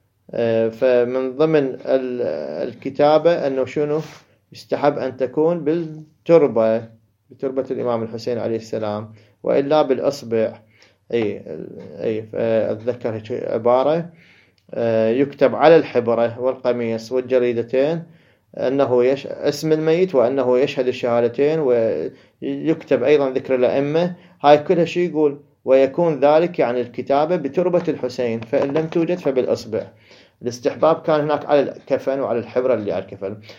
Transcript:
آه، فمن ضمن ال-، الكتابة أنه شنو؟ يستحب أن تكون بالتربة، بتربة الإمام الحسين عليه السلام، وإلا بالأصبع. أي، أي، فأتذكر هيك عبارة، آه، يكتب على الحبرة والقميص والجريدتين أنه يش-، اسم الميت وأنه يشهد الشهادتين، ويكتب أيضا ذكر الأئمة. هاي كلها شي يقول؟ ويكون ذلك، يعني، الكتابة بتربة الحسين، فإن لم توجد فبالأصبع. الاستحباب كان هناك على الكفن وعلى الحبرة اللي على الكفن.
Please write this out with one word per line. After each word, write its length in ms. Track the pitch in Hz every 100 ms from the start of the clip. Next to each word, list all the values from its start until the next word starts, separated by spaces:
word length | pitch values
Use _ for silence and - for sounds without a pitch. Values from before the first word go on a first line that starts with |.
| _ _ _
آه، 380 | - 117 113 113
فمن 680 | 110 131 123 120 131 131 127
ضمن 300 | 160 156 135 - 131
ال-، 840 | 135 127 123 98 76 71 78 127
الكتابة 800 | 113 139 147 147 151 165 170 139
أنه 180 | 131 127
شنو؟ 360 | 156 147 151 156 - _ _ _
يستحب 460 | - - 123 143 139
أن 200 | 127 120
تكون 460 | 131 156 160 175
بالتربة، 1300 | 143 175 160 156 156 _ - 165 143 113 113 113 113 - _ _ _
بتربة 360 | 139 135 131 -
الإمام 320 | 123 120 117
الحسين 340 | 113 113 127 117
عليه 180 | 107 113
السلام، 580 | 110 113 107 104 110 - _ _
وإلا 380 | - 123 139 151
بالأصبع. 760 | 139 127 135 139 117 113 110 - _ _ _ _ -
أي، 300 | 117 104 - - 78 - - - 76
أي، 240 | 117 107
فأتذكر 920 | 110 - 117 113 110 110 117 120 120 110
هيك 160 | 110
عبارة، 760 | 123 - 117 117 127 139 165 170 - _ _ _ _ _
آه، 360 | - 117 113 110
يكتب 460 | 123 143 - 131 110
على 200 | 151 165
الحبرة 640 | - 127 113 113 117 117
والقميص 720 | 127 127 127 120 117 113 113
والجريدتين 920 | 127 123 127 123 117 117 131 143 165 165 - _ _ _ -
أنه 460 | 127 139 131 123
يش-، 240 | 127 135 -
اسم 440 | - 139 147 160
الميت 440 | 156 160 165 185 131
وأنه 440 | 117 139 127 127
يشهد 280 | 143 143 123
الشهادتين، 720 | 120 123 120 120 120 147 160
ويكتب 1400 | 135 120 113 78 82 - _ _ 135 139 147 160 - 131
أيضا 260 | 120 147 135
ذكر 260 | 123 135 127
الأئمة. 600 | 101 135 143 160 180 180 - _
هاي 160 | 143 147
كلها 280 | 147 175 170
شي 200 | 175 180
يقول؟ 340 | 151 147 139 _ _ 120
ويكون 540 | 135 135 135 170 139
ذلك، 400 | 143 156 175 175
يعني، 220 | 123 123
الكتابة 540 | 120 - - 139 156 180
بتربة 480 | 139 175 180 175 170
الحسين، 520 | 139 131 - 123 113
فإن 340 | 117 139 139
لم 140 | 151 160
توجد 300 | 175 160 175
فبالأصبع. 720 | 151 127 - - 110 104 - - _ - _ _
الاستحباب 600 | 117 117 - - 156 160
كان 200 | - 151
هناك 240 | 151 143 -
على 140 | 147
الكفن 600 | 123 - - 131 135 139
وعلى 200 | 110 117
الحبرة 340 | 104 127 127
اللي 180 | 113 101
على 120 | 87
الكفن. 340 | 95 98 98 107 -